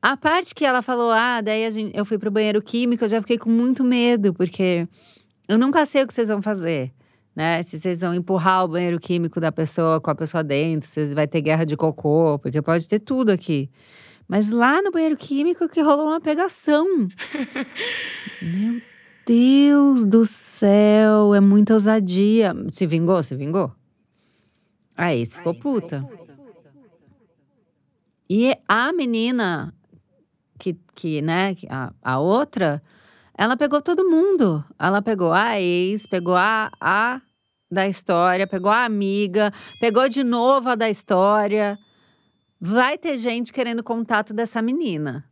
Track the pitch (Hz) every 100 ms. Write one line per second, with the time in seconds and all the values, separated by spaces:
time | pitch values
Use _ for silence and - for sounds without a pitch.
0 | 247 269 311 330 359 - 294 254 240 247
1 | 233 220 240 240 214 214 226 220 214 -
2 | 208 214 220 208 214 208 208 233 240 240
3 | 226 220 208 233 226 226 247 254 247 247
4 | 240 240 202 180 180 - 185 175 170 _
5 | - - _ _ _ 214 262 320 294 285
6 | 262 - 226 208 202 202 170 160 127 _
7 | _ _ _ - 160 165 175 165 185 175
8 | 175 175 180 190 175 185 185 165 175 170
9 | - 175 165 170 160 156 160 - 165 160
10 | 160 147 160 170 156 139 160 160 - -
11 | 147 143 147 165 151 156 160 147 160 156
12 | 151 151 160 147 - 139 147 165 165 214
13 | 214 262 233 190 - 147 135 _ _ -
14 | - _ _ 196 208 233 240 311 392 339
15 | 320 302 - 277 302 339 339 339 302 294
16 | 302 320 311 302 370 - - 302 349 359
17 | 196 - - 294 262 - 277 - 453 -
18 | - - - - 165 175 214 233 - _
19 | _ _ - 233 254 277 285 285 277 262
20 | 214 220 226 - - - 202 208 208 214
21 | 214 214 208 202 196 202 208 220 208 220
22 | 190 180 202 220 208 170 196 - 180 160
23 | 170 185 139 131 143 175 156 - _ _
24 | _ _ _ _ _ _ _ _ _ -
25 | 170 135 120 - 170 185 285 247 170 143
26 | 131 - - 139 247 - _ 196 240 _
27 | _ _ 226 _ _ _ _ _ _ _
28 | _ _ _ 196 247 - _ 208 262 349
29 | 269 226 233 254 202 165 - - _ _
30 | _ _ _ _ _ _ - 175 _ -
31 | 165 151 156 165 196 180 - 135 127 -
32 | - 131 160 214 294 - 170 147 _ _
33 | _ _ _ - 220 254 294 294 294 349
34 | 381 320 381 370 214 151 147 - 175 196
35 | 208 208 175 170 220 214 180 175 185 208
36 | - 185 175 180 196 220 214 - - 190
37 | 226 254 _ _ _ _ _ 180 190 185
38 | - 175 180 180 196 190 185 220 247 208
39 | 196 202 202 185 208 202 - 202 233 220
40 | 269 240 254 240 240 269 247 240 226 202
41 | - 185 196 208 208 208 208 208 - -
42 | - - - _ _ _ 170 220 254 302
43 | 339 269 233 233 240 - 240 233 226 233
44 | 220 220 214 214 226 233 226 277 302 160
45 | 151 127 -